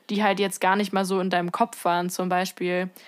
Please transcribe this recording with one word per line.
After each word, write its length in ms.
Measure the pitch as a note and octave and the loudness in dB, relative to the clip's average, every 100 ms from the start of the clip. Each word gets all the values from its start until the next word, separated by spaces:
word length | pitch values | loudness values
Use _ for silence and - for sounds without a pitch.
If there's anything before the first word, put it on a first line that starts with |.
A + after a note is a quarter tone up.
| - | -6
die 120 | G3+ | 0
halt 160 | G#3+ F#3+ | 2 2
jetzt 220 | G3 - | 0 0
gar 140 | F#3 G3+ | 2 2
nicht 180 | G3 | 2
mal 120 | F#3+ F#3 | 0 0
so 140 | F#3+ | 0
in 120 | F#3 | 0
deinem 200 | F3+ F3 | 0 0
Kopf 320 | - E3+ - F3+ | 0 -2 0 0
waren. 260 | F3 F3+ | 0 0
Zum 180 | - F#3 | -2 0
Beispiel, 640 | F3+ F#3 - F3+ F3+ F#3 - | 0 -2 -4 -2 -2 -4 -8